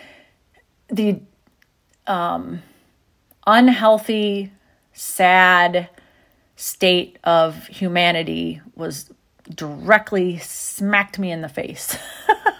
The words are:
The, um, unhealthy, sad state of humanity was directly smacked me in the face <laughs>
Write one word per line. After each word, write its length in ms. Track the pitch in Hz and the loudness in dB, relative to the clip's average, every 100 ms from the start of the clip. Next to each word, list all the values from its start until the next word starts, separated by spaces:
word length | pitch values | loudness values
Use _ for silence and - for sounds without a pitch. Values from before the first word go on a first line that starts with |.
| - _ _ _ _ _ _ _ - | -20 _ _ _ _ _ _ _ -10
The, 340 | 220 214 190 - _ _ _ _ _ _ _ - | -4 -2 -2 -8 _ _ _ _ _ _ _ -6
um, 560 | 180 170 170 170 175 - _ _ _ _ _ _ _ 202 | -4 -2 -4 -8 -14 -16 _ _ _ _ _ _ _ 2
unhealthy, 1080 | 226 254 233 220 220 220 214 208 202 196 _ _ _ _ | 6 6 6 4 4 2 -2 -2 -2 -6 _ _ _ _
sad 960 | - - - 180 185 185 180 175 175 175 _ _ _ _ _ _ - | -16 -8 2 4 6 6 6 4 0 -6 _ _ _ _ _ _ -14
state 640 | - - 185 180 180 _ | -12 -2 0 0 -2 _
of 420 | 170 165 160 156 - | 0 2 2 -4 -16
humanity 920 | - 185 175 175 165 165 165 170 156 - | -8 -4 0 0 0 -4 -6 -6 -10 -16
was 360 | - 165 143 - _ _ _ - | -12 -10 -10 -16 _ _ _ -18
directly 880 | 165 151 147 165 214 214 196 180 170 | -14 -12 -4 2 2 2 -2 -2 -4
smacked 800 | - - - - 202 202 202 - | -10 -12 -12 -6 -2 0 -2 -4
me 140 | 185 | -8
in 80 | 165 | -8
the 80 | 156 | -10
face 480 | - - - - - - - - | -10 -10 -10 -10 -12 -14 -6 -4
<laughs> 80 | 415 415 | -2 -2